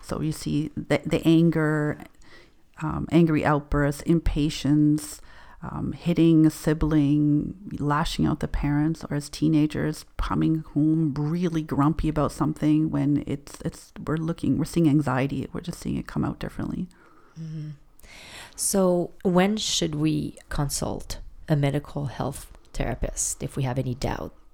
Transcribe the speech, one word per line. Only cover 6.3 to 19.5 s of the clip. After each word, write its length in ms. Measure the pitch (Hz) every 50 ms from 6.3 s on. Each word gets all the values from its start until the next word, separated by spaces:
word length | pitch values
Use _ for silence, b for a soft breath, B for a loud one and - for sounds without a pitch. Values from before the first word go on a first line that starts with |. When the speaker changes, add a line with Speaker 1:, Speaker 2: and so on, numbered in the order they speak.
| 165 156 156 156
Speaker 1:
a 20 |
sibling, 1040 | - - - 170 156 160 156 151 160 156 143 139 147 151 147 147 147 147 - - - - 202 - - -
lashing 480 | 131 147 147 147 160 - - - 160
out 140 | 156 151 -
the 80 | - -
parents, 580 | - - - 147 143 147 147 156 160 - - -
or 80 | 147
as 140 | 147 143 -
teenagers 760 | - - 147 156 160 151 147 151 - 139 143 156 156 - - - - -
coming 460 | - - - 156 156 160 160 160 156 - -
home 400 | 147 147 156 156 160 165 151 131
really 460 | 151 147 147 165 175 180 175 160 165
grumpy 480 | 156 160 135 127 139 147 160 - - 156
about 220 | 151 160 143 127
something 580 | - - 151 151 151 - - 151 156 156 156 156
when 340 | - 143 139 139 147 139 - -
it's, 320 | - 139 - - - - -
it's, 300 | 160 - - - - _ - -
we're 140 | - 143 160
looking, 400 | 165 160 165 - - - 135 -
we're 80 | -
seeing 240 | - - 165 170 151
anxiety, 580 | 135 151 147 143 131 131 131 139 139 - 120 - -
we're 80 | 175
just 180 | 170 175 170 -
seeing 180 | - - - 131
it 100 | - -
come 180 | - - -
out 140 | - - -
differently. 480 | - - - - - - - - 180 180 b b b b b b b b _ 165
Speaker 2:
Mm-hmm. 300 | 160 160 156 160 151 151 151 147 - _ _ - B B B B B B B B B B B
So 560 | B - - - 196 190 185 180 175 175 - - -
when 360 | - 202 175 180 185 196